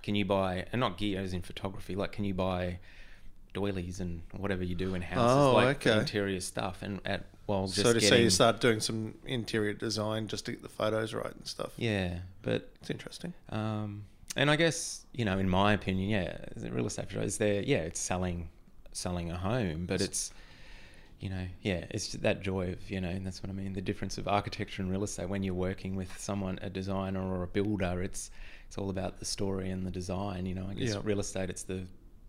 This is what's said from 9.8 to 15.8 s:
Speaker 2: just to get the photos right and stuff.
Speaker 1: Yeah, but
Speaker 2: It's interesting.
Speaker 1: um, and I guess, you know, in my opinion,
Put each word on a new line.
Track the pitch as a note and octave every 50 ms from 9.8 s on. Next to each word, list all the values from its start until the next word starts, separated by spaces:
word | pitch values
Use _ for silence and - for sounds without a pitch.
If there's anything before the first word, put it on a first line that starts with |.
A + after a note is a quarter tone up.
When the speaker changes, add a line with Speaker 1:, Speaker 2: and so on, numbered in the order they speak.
| - A#2 G#2 A2 G#2+ G#2+ A2 A2 G#2+ G#2
Speaker 2:
just | - G#2 -
to | -
get | - -
the | - -
photos | - - G#2+ G#2+ A2 A2 A2+ A2 A2+
right | A2 - - -
and | - -
stuff. | - - - - - - -
Speaker 1:
Yeah, | A#2 A2+ G#2 G2 F#2 F2 F2 F2 F2+ F#2 - -
but | - A#2 A2+ - - - - -
Speaker 2:
It's | - -
interesting. | - - - - - - - F3 F3+ - - -
Speaker 1:
um, | - A2 G#2+ A2 G#2+ G#2+ G#2+ G#2 G2+ G#2 G#2 - - - - - -
and | - C#3 D3
I | D3+
guess, | D3+ E3+ E3 D3+ - - - - - - - -
you | - A#2
know, | G2+ F#2 F#2+
in | G2 F#2+
my | F2+ F#2+ G2+ G#2
opinion, | G#2+ F#2+